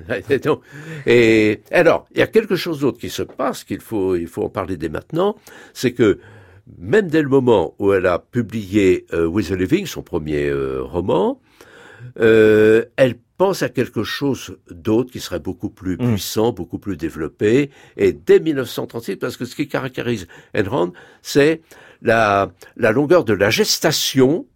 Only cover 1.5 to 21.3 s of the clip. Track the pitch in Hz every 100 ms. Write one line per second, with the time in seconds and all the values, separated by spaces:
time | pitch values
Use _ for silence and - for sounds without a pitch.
1.5 | 104 - 175 165 - - - 120 220 214
2.5 | 180 180 151 139 - 95 - 90 - -
3.5 | 214 - 95 - 110 95 90 82 - 95
4.5 | 104 90 90 78 76 - 160 202 214 -
5.5 | - - - 127 - 110 - - - -
6.5 | - _ - 87 202 185 156 143 139 123
7.5 | 110 78 - 101 98 90 85 - 123 104
8.5 | 110 95 104 95 87 - 85 82 95 85
9.5 | 92 90 196 185 73 - 87 76 73 71
10.5 | 69 67 65 65 87 95 147 214 269 _
11.5 | _ - - - - 123 - 113 110 107
12.5 | 107 107 113 - - 131 117 _ - 190
13.5 | 180 143 - 113 120 104 - 143 117 -
14.5 | - - 87 82 110 127 98 - 87 85
15.5 | - 101 - 92 85 123 104 - 110 117
16.5 | 101 82 95 101 85 80 73 76 - 107
17.5 | 131 143 _ - - 101 73 - 196 160
18.5 | 139 120 - 127 113 151 190 127 - 123
19.5 | - 143 139 131 - 120 113 - - -
20.5 | - 98 139 175 - - _ -